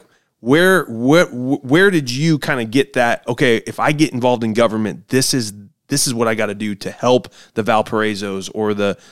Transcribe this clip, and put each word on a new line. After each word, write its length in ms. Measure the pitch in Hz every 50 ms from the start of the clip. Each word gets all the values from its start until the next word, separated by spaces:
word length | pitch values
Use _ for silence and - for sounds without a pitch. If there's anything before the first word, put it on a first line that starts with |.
| _ _ _ _ _ _ _ _
where, 440 | - 113 135 160 180 190 190 180 -
where, 400 | - 113 113 120 131 147 170 180
where 640 | - - 123 123 127 139 - - 127 139 170 190 202
did 220 | 185 165 139 123
you 260 | 120 131 151 165 160 143
kinda 280 | - - 147 131 113
get 280 | 113 107 139 131 - -
that, 340 | - 120 117 113 - - -
"Okay, 360 | 120 - 139 127 117 110 -
if 140 | - 107 -
I 140 | 110 131 151
get 200 | 147 156 - -
involved 300 | 123 117 123 123 113 117
in 100 | 113 107
government, 540 | 110 117 113 107 110 110 104 - - - _
this 260 | - 131 135 - -
is, 200 | 135 117 107 101 104 101 98 _ _ _ _
this 180 | 143 143 -
is 80 | 143 123
what 140 | 117 117 113
I 80 | 110
gotta 180 | 107 110 104 101
do 220 | 101 107 107 104
to 160 | 98 - 92
help 420 | 85 - - 120 127 123 - - _ - - _ _
the 80 | - 104
Valparaisos 880 | 98 113 107 107 - - 110 107 107 107 95 104 101 98 98 92 - -
or 220 | 107 107 104 107
the 200 | 101 101 101 95 - _ -